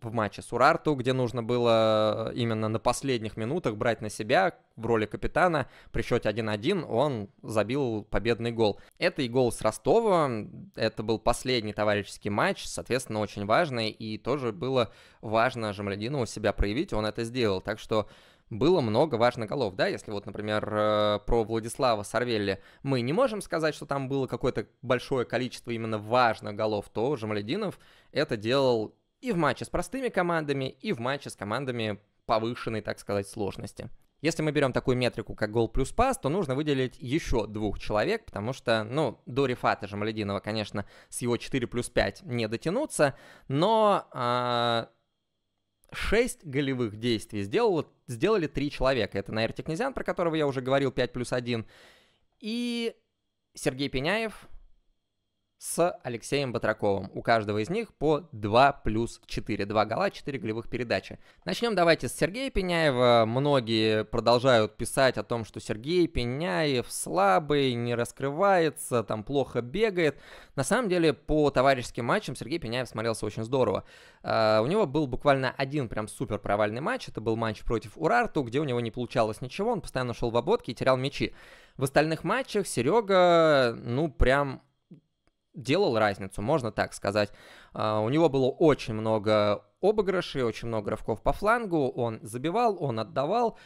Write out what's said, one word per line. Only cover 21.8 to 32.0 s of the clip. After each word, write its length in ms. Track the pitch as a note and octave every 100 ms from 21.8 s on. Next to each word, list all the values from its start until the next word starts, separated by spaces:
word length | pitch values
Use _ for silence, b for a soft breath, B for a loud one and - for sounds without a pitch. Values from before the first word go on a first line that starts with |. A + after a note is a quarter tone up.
| C3 A2
Сарвелли 580 | G#2 A2+ B2 A2 G2+ F#2+ B B
мы 200 | C#3 C3+
не 100 | A#2
можем 300 | F3+ C4+ G#3
сказать, 340 | - E3+ D#3 D3+
что 100 | C#3+
там 220 | C#3 C3
было 180 | C#3 B2+
какое-то 420 | B2 C3 A#2+ G#2 _
большое 440 | B2 B2+ - C3+ A2+
количество 460 | A#2 B2 - -
именно 260 | A2+ A2+ A2
важных 580 | G#2+ B2 A#2+ G#2+ G#2+ G#2
голов, 320 | A2 G#2 -
то 260 | - B2 D3+
Жамалединов 600 | A2 G#2+ G#2 F3+ G3+ - b b b
это 240 | - D#3 A#2+
делал 580 | G#2+ C#3 C3 A#2 G#2 _ _ _
и 140 | B3+
в 20 | F3+
матче 300 | D3 A#2 -
с 40 |
простыми 380 | E3 E3+ C4 B3
командами, 640 | - F3 E3 D3+ C#3 C3
и 240 | - G#3+
в 60 | C#3+
матче 280 | A#2+ C#3+ B2
с 60 | -
командами 640 | G2 A2+ C3+ A#2+ A2 G2+